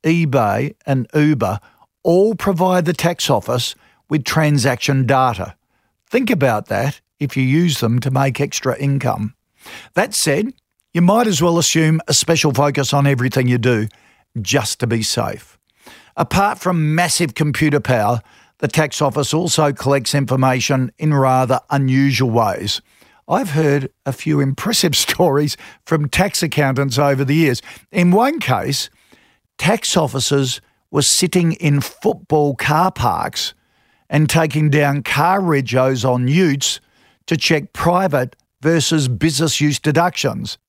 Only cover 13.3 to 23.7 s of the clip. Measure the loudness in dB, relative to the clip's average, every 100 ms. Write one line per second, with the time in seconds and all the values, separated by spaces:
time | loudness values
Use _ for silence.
13.3 | 0 0 2 2 0 -2 _ _ _ _
14.3 | -10 -2 -2 -2 -6 -2 -2 -2 -4 -4
15.3 | -8 -16 _ _ _ -20 -20 _ -6 -2
16.3 | 2 0 0 -2 0 0 0 -2 -2 -4
17.3 | -2 -2 0 0 0 0 0 0 -2 -6
18.3 | _ _ _ -2 0 -2 -2 -2 -2 -2
19.3 | -2 0 0 0 0 -2 -2 0 -2 0
20.3 | 0 2 0 0 -2 -2 _ 0 2 2
21.3 | 2 2 -2 0 -2 2 2 2 2 2
22.3 | 2 0 -2 -6 -8 _ _ _ _ -4
23.3 | -2 0 0 2